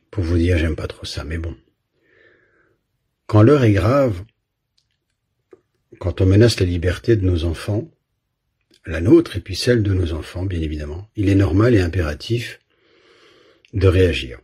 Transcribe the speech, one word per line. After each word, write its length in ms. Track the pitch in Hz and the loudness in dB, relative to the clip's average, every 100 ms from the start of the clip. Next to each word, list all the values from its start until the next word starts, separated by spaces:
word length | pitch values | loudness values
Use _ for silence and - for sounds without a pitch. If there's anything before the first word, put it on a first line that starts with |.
| _ | _
pour 120 | - | -6
vous 140 | 85 85 | -2 0
dire, 220 | 85 87 | 2 0
j'aime 180 | 80 76 | 0 -4
pas 100 | - | -10
trop 200 | - - | -12 -14
ça, 180 | - | -12
mais 140 | 71 82 | -10 -8
bon. 180 | 80 - _ _ _ _ _ _ _ _ _ _ _ _ _ _ _ _ - | -10 -12 _ _ _ _ _ _ _ _ _ _ _ _ _ _ _ _ 0
Quand 140 | 107 | 4
l'heure 240 | 110 147 | 6 6
est 80 | 117 | 4
grave, 500 | 98 98 143 131 90 101 _ _ _ _ _ _ _ _ _ _ _ _ - _ _ _ - | 2 2 2 0 -2 -10 _ _ _ _ _ _ _ _ _ _ _ _ -20 _ _ _ -10
quand 220 | 90 - | -8 0
on 60 | 95 | 4
menace 340 | 98 117 - | 6 4 2
la 60 | 92 | -2
liberté 500 | 87 90 - - 113 | -2 -4 -4 0 0
de 80 | |
nos 200 | 92 87 | 2 0
enfants, 460 | 85 78 - 104 - _ _ _ _ _ _ _ _ _ | -2 -6 -6 -6 -8 _ _ _ _ _ _ _ _ _
la 160 | - 80 | -10 -4
nôtre 380 | 87 165 - 95 | 4 4 4 -6
et 20 | |
puis 160 | - 92 | -10 -6
celle 260 | - 123 | -2 0
de 120 | 98 | 0
nos 180 | 92 85 | -2 -2
enfants, 320 | 78 73 95 | -6 -10 -10
bien 160 | 95 87 | -8 -6
évidemment, 480 | 78 76 73 82 101 - | -6 -8 -10 -12 -12 -4
il 140 | 98 | 0
est 40 | |
normal 400 | 98 95 95 117 | 2 2 2 4
et 60 | 110 | 2
impératif 800 | 87 92 78 73 - 117 - - _ _ _ _ _ _ _ _ _ _ _ | 0 -2 -4 -6 -6 -6 -6 -14 _ _ _ _ _ _ _ _ _ _ _
de 160 | 104 95 | 0 2
réagir. 500 | 87 90 69 65 62 | 4 2 0 -8 -16